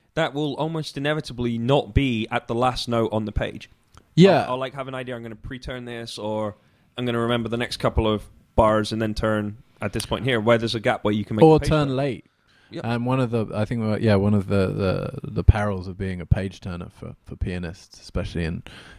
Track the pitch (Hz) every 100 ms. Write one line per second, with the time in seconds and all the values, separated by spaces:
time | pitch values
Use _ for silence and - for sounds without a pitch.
0 | _ - 156 139 151 131 156 160 147 143
1 | 143 151 - 120 120 117 117 143 - 117
2 | 135 113 110 120 - 117 127 123 - 117
3 | 110 107 107 - 104 - - _ _ -
4 | _ - 190 151 110 127 131 139 135 131
5 | 127 120 117 107 - 127 - 127 120 117
6 | 113 - 104 107 107 - _ _ _ -
7 | 123 117 117 120 113 117 123 - 123 -
8 | 110 104 - - _ - 110 107 104 110
9 | 110 107 110 107 104 110 _ _ 104 117
10 | - 98 123 117 107 117 113 113 120 107
11 | 107 107 101 110 160 156 143 151 143 131
12 | 143 113 - _ _ _ _ 135 113 120
13 | 123 131 120 117 107 104 107 117 110 107
14 | 110 98 104 104 98 101 95 101 95 -
15 | 95 - - 107 - 107 104 95 92 92
16 | 95 90 80 - 98 - 101 87 85 -
17 | - - - - 98 90 85 92 - -
18 | - 90 90 85 80 85 - - -